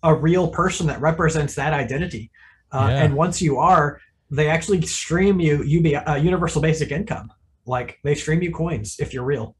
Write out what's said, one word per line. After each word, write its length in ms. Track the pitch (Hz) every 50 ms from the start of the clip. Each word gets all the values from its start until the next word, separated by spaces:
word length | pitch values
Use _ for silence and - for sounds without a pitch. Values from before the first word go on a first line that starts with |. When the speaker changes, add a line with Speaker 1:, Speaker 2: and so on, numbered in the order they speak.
| -
Speaker 1:
a 120 | 165 156
real 320 | - 139 160 175 185 180 165
person 400 | - - 170 185 - - 175 151
that 120 | 139 -
represents 540 | 127 156 165 165 175 156 - 156 147 139 -
that 180 | - 135 151 156
identity. 580 | 143 135 113 127 143 175 180 - 110 104 113 _ _ - - _ _ _ _
Uh, 160 | - 131 120 104
Speaker 2:
Yeah. 140 | 127 139 156
Speaker 1:
and 100 | 147 139
once 240 | 139 165 180 180 -
you 180 | 185 156 139 123
are, 400 | 147 175 185 165 147 147 143 - - _ _ _ _ _
they 160 | 143 135 151 151
actually 320 | 160 165 165 - 202 180 156
stream 560 | - - - - - 156 175 190 202 202 180
you, 220 | 170 156 147 143 -
you 180 | 143 151 170
be, 140 | 165 160 139
uh, 200 | 139 - 156 147
universal 460 | 139 147 175 180 175 175 165 - 151
basic 280 | 143 160 156 156 147 -
income. 400 | 143 156 202 - - - - - _ _ _ _ _ _ _ 123
Like, 320 | 127 123 123 - - _ _
they 120 | 139 147
stream 260 | 147 - - 156 165
you 100 | 180 175
coins 440 | 165 - 160 156 - 113 107 104 - -
if 140 | 147 - -
you're 120 | 131 123
real. 300 | 131 143 127 107 104 - _